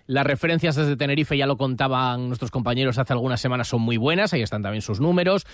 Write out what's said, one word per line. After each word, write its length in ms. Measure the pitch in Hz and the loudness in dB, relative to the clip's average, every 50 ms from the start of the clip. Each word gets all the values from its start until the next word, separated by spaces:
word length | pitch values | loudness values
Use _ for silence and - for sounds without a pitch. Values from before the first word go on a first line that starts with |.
| _ | _
Las 200 | - 131 139 139 | -2 0 0 2
referencias 500 | 139 143 - - 165 165 165 - 170 147 | 2 0 0 0 0 0 2 2 0 2
desde 220 | 139 156 147 143 113 | 2 2 0 0 0
Tenerife, 400 | 147 139 139 143 151 - 151 139 | 0 0 0 0 0 0 0 0
ya 80 | 135 135 | 2 0
lo 80 | 139 | 0
contaban 720 | - 139 131 127 113 139 131 131 127 131 127 123 123 127 123 | 0 0 -2 0 0 0 0 2 0 0 0 0 -2 -2 -4
nuestros 240 | 127 120 - 117 | -4 -4 -6 -4
compañeros 460 | - 131 117 120 123 123 135 131 117 117 | -4 -2 -2 0 0 0 0 0 0 0
hace 160 | 127 - 135 | 0 0 0
algunas 260 | 120 117 131 123 113 | 0 0 0 -2 -2
semanas, 300 | - 127 127 123 120 - | -2 -2 -2 -2 -2 -2
son 120 | - 120 | 0 0
muy 140 | 113 113 120 | 0 0 0
buenas, 380 | 113 110 143 165 185 208 202 - | 0 2 2 2 2 2 0 0
ahí 80 | 139 | -2
están 200 | 113 - - 107 101 | -2 -2 -4 -4 -4
también 180 | 98 104 110 | -4 -4 -4
sus 180 | 104 - 104 95 | -4 -4 -2 0
números. 460 | 139 165 175 180 175 180 190 196 - - | 2 2 2 2 4 2 2 2 0 -4